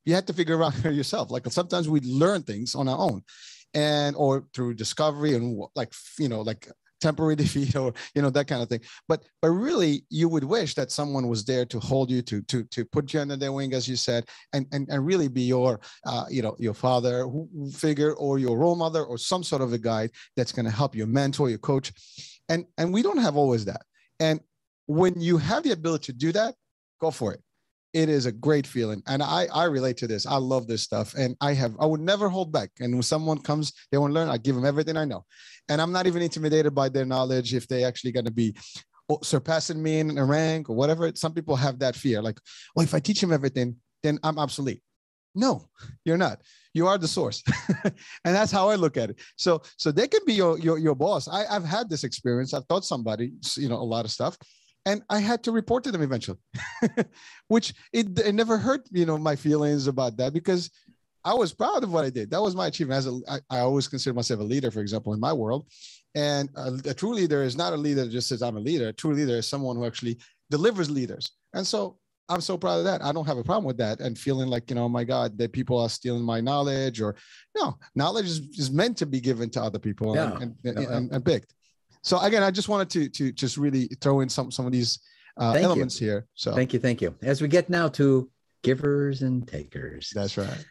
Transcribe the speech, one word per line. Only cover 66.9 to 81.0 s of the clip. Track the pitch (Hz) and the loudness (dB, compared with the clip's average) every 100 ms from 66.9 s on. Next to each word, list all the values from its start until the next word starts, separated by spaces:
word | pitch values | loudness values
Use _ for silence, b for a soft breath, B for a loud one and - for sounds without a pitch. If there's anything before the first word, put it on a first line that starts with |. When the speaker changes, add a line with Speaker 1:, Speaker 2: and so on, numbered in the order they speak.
Speaker 1:
true | 127 208 | -4 -2
leader | 226 170 143 | 0 2 2
is | 131 131 | 0 0
not | 175 | -2
a | 156 | 0
leader | 147 139 | 0 0
that | 120 | 0
just | 123 - | -2 -4
says, | 117 | -2
"I'm | 120 107 | -2 -4
a | |
leader." | 123 165 110 | -2 -2 -2
A | |
true | 110 156 | -4 -2
leader | 147 139 120 | 0 0 0
is | - | -2
someone | 139 131 120 | -4 -4 -4
who | |
actually | 117 - 120 117 b b - | -4 -4 -6 -6 b b -4
delivers | 147 208 196 151 | 2 2 2 0
leaders. | 143 123 101 - _ _ | -2 -4 -6 -12 _ _
And | 185 185 | -6 -4
so | 214 190 - _ _ - | -2 -4 -8 _ _ -6
I'm | 170 | -4
so | 160 175 | -4 -2
proud | 180 170 | 0 0
of | |
that. | 185 175 | 0 0
I | 143 | -2
don't | 160 151 | -2 -2
have | 139 | -2
a | |
problem | 151 214 | 0 0
with | 147 120 | 0 -2
that | 107 113 | -2 -2
and | 127 113 | -6 -4
feeling | 139 131 131 | -2 0 0
like, | 120 120 | -2 -2
you | 120 | -2
know, | |
"Oh | 120 | 0
my | 120 | -2
God, | 120 131 117 104 | 0 0 -2 -2
that | 117 | -4
people | 131 127 123 | -2 0 0
are | 113 | 0
stealing | - 123 120 | -2 -4 -2
my | 117 113 | -2 0
knowledge," | 120 143 143 135 135 110 | 0 0 0 0 -2 -2
or | 104 104 B B B 427 | -4 -4 B B B -4
no, | 277 - B | -4 -4 B
knowledge | 135 160 220 185 | -2 0 0 -2
is, | 160 143 180 | -4 -6 -6
is | 131 | -2
meant | 143 233 220 | 2 2 0
to | 147 | -2
be | 131 | -2
given | 127 117 117 | 0 -2 -2
to | 123 | -4
other | 110 104 | -4 -4
people | 110 98 110 | -6 -2 0
Speaker 2:
Yeah. | 151 143 98 | 0 0 -4
Speaker 1:
and, | 120 - | -8 -8
and, | 123 - | -6 -4
Speaker 2:
No, | |
Speaker 1:
and, | 123 120 | -2 -2